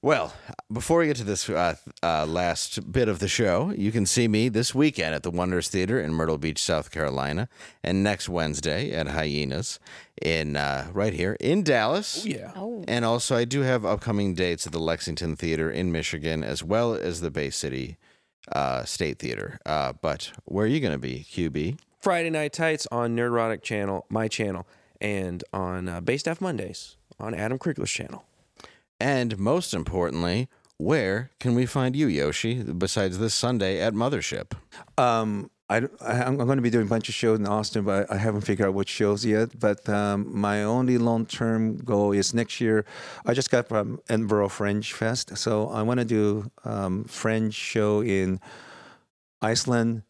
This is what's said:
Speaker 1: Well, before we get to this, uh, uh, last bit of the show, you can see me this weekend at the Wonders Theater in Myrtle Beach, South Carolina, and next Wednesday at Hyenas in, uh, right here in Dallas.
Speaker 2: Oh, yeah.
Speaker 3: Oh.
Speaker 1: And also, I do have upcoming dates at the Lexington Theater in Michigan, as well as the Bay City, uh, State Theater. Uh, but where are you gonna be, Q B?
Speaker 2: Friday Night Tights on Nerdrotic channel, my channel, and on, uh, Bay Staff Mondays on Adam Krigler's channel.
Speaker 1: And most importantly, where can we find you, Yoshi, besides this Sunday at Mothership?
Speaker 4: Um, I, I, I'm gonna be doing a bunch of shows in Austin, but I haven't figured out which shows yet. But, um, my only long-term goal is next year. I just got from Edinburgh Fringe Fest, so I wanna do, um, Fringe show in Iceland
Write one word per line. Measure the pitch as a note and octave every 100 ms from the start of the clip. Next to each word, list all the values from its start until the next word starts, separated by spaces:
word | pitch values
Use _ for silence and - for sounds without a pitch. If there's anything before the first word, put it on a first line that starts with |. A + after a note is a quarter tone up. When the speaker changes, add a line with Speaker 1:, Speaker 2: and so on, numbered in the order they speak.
Speaker 1:
Well, | - C#3+ D#2+ - - - -
before | A2 - E3
we | E3
get | C3+
to |
this, | G#2 G2 -
uh, | E2+ F2 D#2 - -
uh, | E2+ D#2+ D#2
last | E2+ F2 E2 - - -
bit | B2 A#2
of | F#2
the | F#2+
show, | - A2 F2 D#3+
you | - G2
can | A2+
see | G2 - A#2
me | G#2+ A#2+
this | A2 A#2+
weekend | B2+ D3+ - D#2+
at | D#2
the | F2
Wonders | E2+ F2+ F2+ E2
Theater | G2 F#2 B2
in | D#2
Myrtle | D#2+ D#2+ D#2
Beach, | D#2 D2+
South | - D#2+ D2
Carolina, | - D2+ C2+ C#2 D2+ A#2 - - -
and | - F#2+
next | G2+ G2+ -
Wednesday | F2 D#2+ D2 D2+ D2+ C#3+
at | D#2+ D2
Hyenas | D2+ D#2 D2 D2 C2+ - - - - - -
in, | - E2 D2+ C#2+
uh, | C#2+ C#2 D2
right | F#2 G#2+
here | E2 F2+ -
in | - F3+
Dallas. | E3 B2+ G#2+ E3+ G#3 -
Speaker 2:
Oh, | A3
yeah. | C#3 G2 F#3+
Speaker 3:
Oh. | G3+ A#3 F3
Speaker 1:
And | A#2+
also, | A#2 A#2 - B2
I |
do | A#2+ C3+
have | C3 B2+ G#2
upcoming | G2+ - G#2 G2+
dates | F2 F2+ E2 -
at |
the | E2
Lexington | D#2+ E2 - D#2 E2+ D#2
Theater | F2 D#2+ D#2+
in | A1+ F#2
Michigan, | D#2+ D#2 D#2+ D#2 D#2+
as | A#1 D2
well | E2 G#2+ A#2+
as | A2+ E2+ E2+
the | F2
Bay | D2 C#2+
City, | - D2+ C2 B1+ - _ _ _ _ -
uh, | - C2+ B1+
State | - - E2+ C2+
Theater. | B1 A1 G1+ -
Uh, | - D2+ C2+ B1
but | D#2+ D2 - - -
where | F#2+
are | G#2+
you | D3
gonna | B2 C#2+
be, | B1+ B1+
Q | D2+ - E2+
B? | C#2+ D#2 D3+ _ _
Speaker 2:
Friday | G#3 F3 E3
Night | D#3+ D3+
Tights | - E3 D#3 -
on | A#2+ A#2+ A#2
Nerdrotic | A#2+ A#2 A2+ G#2+
channel, | - G#2+ G2+ F#2+ -
my | G#2+ A2
channel, | - G#2+ F#2 F#2 - _ _
and | G#2 G2+ F#2 F2 -
on, | F#2+ F#2 F#2 F2+
uh, | F2
Bay | F2 C3+
Staff | E3 E3
Mondays | F#3 B2+ F#2 - - - _ -
on | G#2
Adam | F#2 G#2+ C3
Krigler's | - - -
channel. | - - - - _ _ _ - _ _ _
Speaker 1:
And | B2 C3+ A#2+ G#2
most | G2+ D#3+ F3+
importantly, | F#2 - F#2+ E2+ C#2+ E2+ F#2 C3 _ _ _
where | D#2 D#3 G2 G2 C3 _
can | B2+ A#2+
we | B2
find | C#3+ B2+ C3+
you, | D3+
Yoshi, | D2+ C#2+ - A2+ B2
besides | A2 E2+ F#2+ - G2 F2+
this | A2
Sunday | - A#2+ B2 F#2+ F#2+
at | G2+
Mothership? | G#2+ A#2+ C#3+ - G1+ G1+ - - - - -
Speaker 4:
Um, | B2 A#2 A2 G#2 F2+ _ _
I, | G#2 B2+ -
I, | A2+ A#2+
I'm | B2 C#3
gonna | A#2+ C#3
be | A#2+
doing | A#2 G#2+
a |
bunch | A2+ G#2+
of | A2
shows | A#2 A2
in | G2+
Austin, | G#2 G#2 A2+
but | G2+ G2 G2+
I | G2
haven't | A2 G#2
figured | G2 G2+ G2+
out |
which | G2 G2
shows | - G#2 G2+ A#2
yet. | G#2+ A#2 A#2
But, | G#2+ G#2 -
um, | G#2 G#2 G2+ G#2 G2+
my | G2+ G#2
only | G#2 A#2+ B2+ B2
long-term | A#2 A#2 A2+ - A2+ A2 A2 G#2+
goal | - G2+ G#2
is | G2+ F#2+
next | A#2 A2+ -
year. | A#2 A2 G#2 - - - -
I |
just | B2+ C3
got | B2 A#2+
from | A2 G#2 - -
Edinburgh | A2+ A2 G#2+ G2+
Fringe | - G2+ G#2 G#2+
Fest, | - A2 A#2+ - G2
so | - G#2+ G#2+
I | A2+
wanna | G#2+ B2
do, | A2+ A2+ G#2 G#2 G#2 -
um, | A#2 A2 G2 F#2
Fringe | A2+ - A2+ A2 A2
show | G#2 - A2+ G#2 G#2
in | A#2 G2 F#2 F#2+ - - - - - - _ _ _ _
Iceland | A2 A#2 - A#2+ A2+ A2+ -